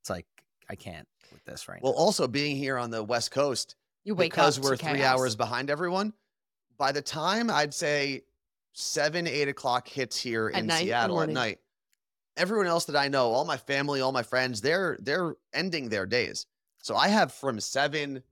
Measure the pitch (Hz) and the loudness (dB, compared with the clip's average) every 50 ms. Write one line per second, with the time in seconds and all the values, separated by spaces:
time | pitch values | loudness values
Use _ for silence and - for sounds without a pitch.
0 | _ - 98 87 - _ _ _ _ _ _ _ _ - 101 95 - 98 85 78 | _ -8 -8 -8 -10 _ _ _ _ _ _ _ _ -14 -14 -14 -12 -14 -14 -14
1 | 67 _ _ _ _ _ - - _ - - - - - 90 - - 135 - 139 | -18 _ _ _ _ _ -20 -20 _ -16 -14 -14 -14 -14 -14 -4 -2 -2 2 4
2 | 160 208 202 - 151 123 110 143 143 147 143 135 143 135 135 123 123 117 113 113 | 4 4 4 2 0 0 0 -2 -2 -2 -2 -2 -2 -2 -2 -2 -4 -4 -4 -6
3 | 107 104 123 117 117 - - 131 143 143 127 - - - - _ _ _ _ _ | -2 -2 -2 -2 -2 -2 0 0 0 0 0 -2 -6 -8 -12 _ _ _ _ _
4 | _ 202 208 170 175 165 - 170 170 160 135 131 131 139 131 120 165 156 147 143 | _ -6 0 0 0 0 4 4 4 4 4 2 0 0 0 0 0 0 2 4
5 | 135 131 131 131 127 127 110 107 120 110 120 120 135 143 147 147 180 175 180 190 | 4 4 4 4 4 2 0 0 -2 -2 0 -4 -2 -2 -2 -2 -2 -2 0 0
6 | 208 214 214 _ _ _ _ _ _ _ _ _ _ _ _ _ 139 139 139 147 | -2 -2 -6 _ _ _ _ _ _ _ _ _ _ _ _ _ 0 0 0 0
7 | 139 - - 160 156 175 196 226 233 226 180 147 151 147 143 - 170 147 147 147 | -4 -6 -6 -2 0 0 0 2 0 2 2 2 2 0 -2 -2 0 0 2 2
8 | 143 139 135 131 - _ _ _ _ _ _ _ _ _ _ - - - - 156 | 0 0 -4 -8 -10 _ _ _ _ _ _ _ _ _ _ -10 -8 -4 -2 0
9 | 147 156 151 175 170 165 127 147 143 139 135 - - 131 120 123 - - - 139 | 0 0 0 0 -2 -2 0 0 0 0 -2 -2 0 0 0 0 -2 -4 -4 -4
10 | 127 117 - - - 127 113 113 110 107 - - 110 110 165 165 - 101 117 120 | -4 -2 -2 -6 -4 -2 0 0 0 0 0 -2 0 2 0 2 2 2 2 2
11 | 117 110 - 165 160 160 - 131 120 110 95 _ _ _ _ _ _ _ _ _ | 2 2 2 0 0 0 0 0 0 -2 -2 _ _ _ _ _ _ _ _ _
12 | _ _ _ _ _ _ _ - 170 185 220 220 196 175 170 170 165 - 147 147 | _ _ _ _ _ _ _ -2 -2 0 2 0 2 2 2 0 0 2 2 2
13 | 139 139 139 139 127 117 110 127 156 170 151 127 - - 139 139 139 143 143 135 | 2 4 4 4 4 4 4 2 2 0 -2 -6 -2 -2 0 0 0 0 0 0
14 | 131 131 135 127 117 - - 127 127 127 123 104 98 139 165 190 190 170 139 - | 0 0 0 0 -2 0 0 0 0 0 -2 -2 0 0 2 2 0 -2 -4 -4
15 | 101 123 143 185 175 165 - _ _ _ - 135 170 190 165 160 131 117 110 101 | -4 -2 0 0 0 -2 -4 _ _ _ -4 -4 -2 -2 -2 -4 -2 -2 -2 -2
16 | 95 95 110 123 110 69 - - - _ _ _ _ _ _ _ - - 110 107 | 0 0 0 0 0 0 -4 -10 -12 _ _ _ _ _ _ _ -8 -2 2 2
17 | 143 190 208 220 180 135 - - - 135 117 107 - - - 131 143 147 143 156 | 4 4 6 4 2 2 -2 -4 -4 -4 -4 -4 -6 -4 0 0 0 0 0 -4
18 | 143 143 139 131 127 _ | -4 -4 -8 -10 -12 _